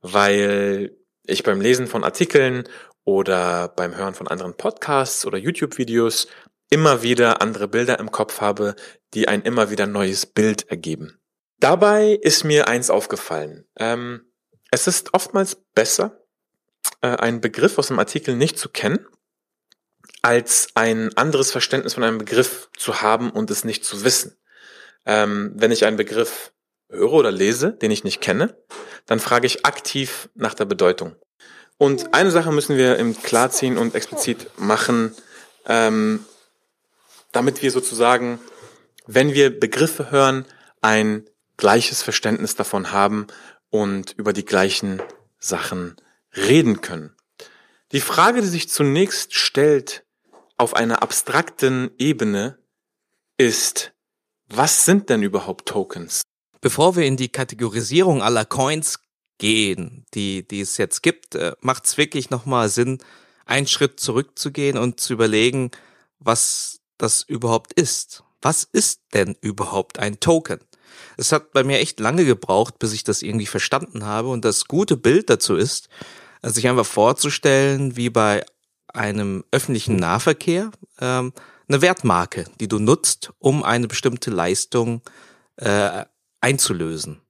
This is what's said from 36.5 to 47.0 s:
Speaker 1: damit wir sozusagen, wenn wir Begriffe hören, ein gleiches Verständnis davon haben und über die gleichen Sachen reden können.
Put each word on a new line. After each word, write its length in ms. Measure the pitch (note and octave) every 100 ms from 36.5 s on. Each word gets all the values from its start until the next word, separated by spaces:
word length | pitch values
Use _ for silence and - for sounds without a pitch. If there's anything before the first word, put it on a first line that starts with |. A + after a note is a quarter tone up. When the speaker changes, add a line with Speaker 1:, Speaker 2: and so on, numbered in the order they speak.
| _ _ _ _ _ _ - _
Speaker 1:
damit 300 | A#2+ B2+ C3+
wir 100 | C3+
sozusagen, 680 | B2 B2+ A2+ A#2+ B2 B2 A#2+ - - - _ _ _ -
wenn 260 | A#2+ C#3+
wir 240 | C#3 C#3 A#2+
Begriffe 540 | A2 - D#3+ - C#3
hören, 340 | C#3+ C3+ C3 C3 - _ _
ein 440 | A2 A2 G#2+ G#2+ G#2+ _ _ -
gleiches 440 | G#2 A2+ - C3+
Verständnis 540 | - - A2 A2 G#2+ -
davon 360 | G#2 G2+ F2+
haben 360 | G2 G2+ G#2+ G#2 - - _ _
und 440 | G#2+ G2+ G2 F#2
über 200 | - G#2
die 120 | G2+ G2
gleichen 560 | G2 G2 - G2+ F#2+ - - _ _
Sachen 580 | - F2+ - F#2 F2 - _ _ _ -
reden 460 | G2 C#3+ C3 G2+
können. 340 | - E2+